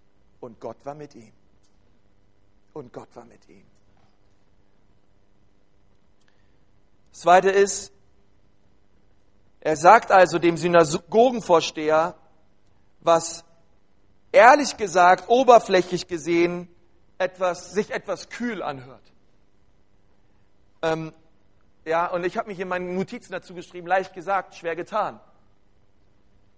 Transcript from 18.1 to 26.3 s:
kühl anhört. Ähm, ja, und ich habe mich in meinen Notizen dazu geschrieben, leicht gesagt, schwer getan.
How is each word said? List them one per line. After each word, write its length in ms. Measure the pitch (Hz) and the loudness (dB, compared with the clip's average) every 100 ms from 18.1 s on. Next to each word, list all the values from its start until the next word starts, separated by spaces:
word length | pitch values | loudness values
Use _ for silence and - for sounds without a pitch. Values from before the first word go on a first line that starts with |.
| 175 - | -12 -12
kühl 340 | - 240 196 | -10 -8 -8
anhört. 400 | 143 139 127 117 _ _ _ _ _ _ _ _ _ _ _ _ _ _ _ _ _ _ | -10 -12 -16 -20 _ _ _ _ _ _ _ _ _ _ _ _ _ _ _ _ _ _
Ähm, 320 | 165 160 160 - _ _ _ _ _ _ 156 | -6 -6 -8 -16 _ _ _ _ _ _ -6
ja, 220 | 160 143 | -4 -4
und 180 | 175 175 | -6 -6
ich 120 | 220 | -8
habe 100 | 226 | -10
mich 120 | 180 | -12
in 80 | 190 | -10
meinen 280 | 180 180 185 | -8 -6 -8
Notizen 380 | 190 240 - | -8 -12 -14
dazu 200 | 180 - | -16 -14
geschrieben, 340 | 175 160 180 170 | -18 -18 -16 -4
leicht 260 | 190 185 | -4 -4
gesagt, 420 | - 165 196 180 - | -10 -8 -6 -8 -12
schwer 200 | 165 165 | -10 -10
getan. 440 | 170 214 175 110 _ _ _ _ _ _ _ _ _ _ _ | -8 -8 -8 -10 _ _ _ _ _ _ _ _ _ _ _